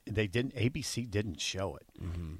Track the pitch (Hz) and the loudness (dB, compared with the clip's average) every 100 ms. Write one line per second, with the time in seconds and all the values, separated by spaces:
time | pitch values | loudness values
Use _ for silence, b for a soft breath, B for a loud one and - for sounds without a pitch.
0 | - 107 107 117 131 131 117 160 123 - | -2 2 4 4 0 2 2 2 -2 -2
1 | 120 101 107 80 - 92 95 69 - - | 0 2 2 0 -2 0 -2 -4 -12 -8
2 | 87 85 82 | -4 -4 -4